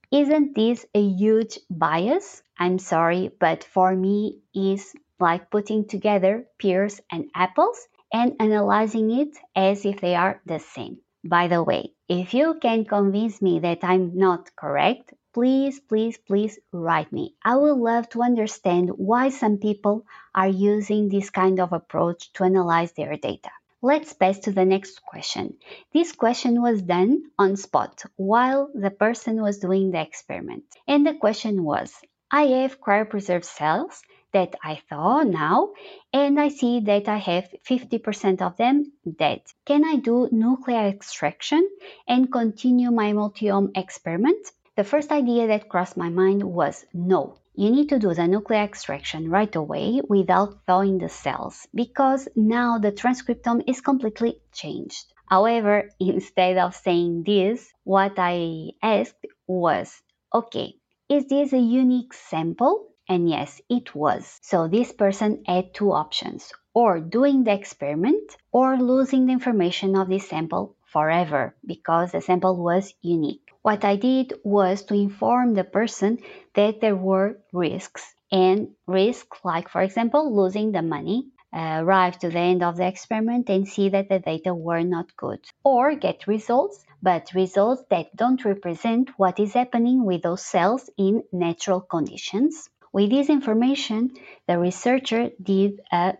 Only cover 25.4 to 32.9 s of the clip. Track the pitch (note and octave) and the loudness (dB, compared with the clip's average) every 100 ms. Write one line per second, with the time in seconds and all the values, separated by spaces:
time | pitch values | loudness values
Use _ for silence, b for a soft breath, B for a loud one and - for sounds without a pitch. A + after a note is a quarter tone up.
25.4 | - - B B B D4 E4+ - A#3 A#3+ | -8 -12 B B B 0 0 0 -2 0
26.4 | B3+ A#3+ A#3+ A3 F3 F3 F#3+ D4 - - | 0 2 2 0 0 2 2 2 -2 0
27.4 | G3 G3 - C#3+ G#2+ - - - F#3+ A3+ | 0 0 -2 -2 -2 -8 -20 -8 0 2
28.4 | B3+ C4+ C#4+ C#4 G3 G3 G#3+ A#3+ - A3 | 2 0 -2 -4 -6 0 -2 -2 -4 -2
29.4 | G#3+ G3+ F#3 F#3+ F#3+ F3 D#3 - - - | -2 -2 0 0 0 -2 -6 -10 -14 -12
30.4 | - - - _ b C#4+ D4 D4+ G#3+ A3 | -12 -14 -18 _ b 2 2 2 0 0
31.4 | A3 G3+ D#3+ C#3+ - - _ _ - C#4+ | -2 -2 0 -2 -6 -12 _ _ -4 2
32.4 | D4 B3+ C4 - - | 4 2 0 -4 0